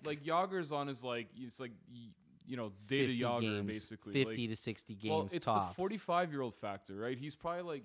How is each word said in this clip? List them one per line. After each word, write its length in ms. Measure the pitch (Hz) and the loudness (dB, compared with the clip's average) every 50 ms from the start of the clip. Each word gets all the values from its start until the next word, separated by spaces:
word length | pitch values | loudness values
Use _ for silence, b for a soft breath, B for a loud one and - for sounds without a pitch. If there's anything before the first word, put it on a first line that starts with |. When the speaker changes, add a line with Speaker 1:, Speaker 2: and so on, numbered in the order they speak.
| - | -2
Speaker 1:
like, 180 | 151 147 147 143 | -4 -4 -4 -2
Jágr's 480 | 160 160 175 190 190 190 185 170 139 151 | 0 2 2 2 2 0 -2 -2 0 0
on 140 | 143 143 | -2 0
his, 180 | 143 135 117 123 | -2 -4 -4 -2
like, 240 | 123 120 120 117 98 - | -2 -2 -2 -4 -6 -8
it's 240 | 113 131 120 - - | -12 -10 -10 -8 -8
like, 120 | 131 120 110 92 - - 120 | -8 -8 -10 -12 -18 -18 -16
y-, 160 | 120 117 110 - _ _ - - - - | -16 -14 -16 -18 _ _ -20 -20 -18 -12
you 100 | - 127 | -6 -4
know, 160 | 123 113 107 95 98 104 | -4 -4 -4 -6 -8 -4
day 200 | 101 135 139 135 | 2 4 4 6
to 60 | 131 127 | 6 4
Speaker 2:
fifty 80 | 120 123 | 4 4
Speaker 1:
Jágr, 180 | 120 120 120 113 | 4 4 4 4
Speaker 2:
games, 240 | 107 104 104 101 | 2 2 2 0
Speaker 1:
basically. 460 | 101 107 107 - - 110 107 - 104 101 | 0 -2 -2 -4 -6 -8 -10 -8 0 2
Speaker 2:
fifty 280 | 139 131 110 113 110 117 | 4 4 4 2 0 0
Speaker 1:
Like, 80 | 110 | 0
Speaker 2:
to 60 | 110 | 0
sixty 420 | - - 120 107 - - - 110 98 104 | -2 -2 -2 -4 -4 -6 -10 -8 -4 0
Speaker 1:
well, 160 | 110 156 160 | 2 2 2
Speaker 2:
games 140 | 101 98 170 | 2 2 -2
Speaker 1:
it's 100 | 170 - | 0 4
Speaker 2:
tops. 240 | 127 110 104 98 90 | 4 6 6 4 2
Speaker 1:
the 60 | 92 | 0
forty-five-year-old 800 | - 185 196 214 196 - - 170 175 180 165 147 139 131 120 104 | -2 -2 -2 -2 -2 -2 2 4 4 4 2 2 -2 -2 -2 -4
factor, 400 | - - 104 98 98 - - 95 | -4 -4 -4 -4 -6 -8 -8 -6
right? 220 | 101 110 123 131 123 | -4 -2 -2 -2 -2
He's 180 | 139 151 151 | -4 -8 -8
probably, 260 | - - 170 170 175 180 | -6 -4 -4 -2 -2 -4
like, 220 | 175 156 139 107 | -4 -6 -6 -8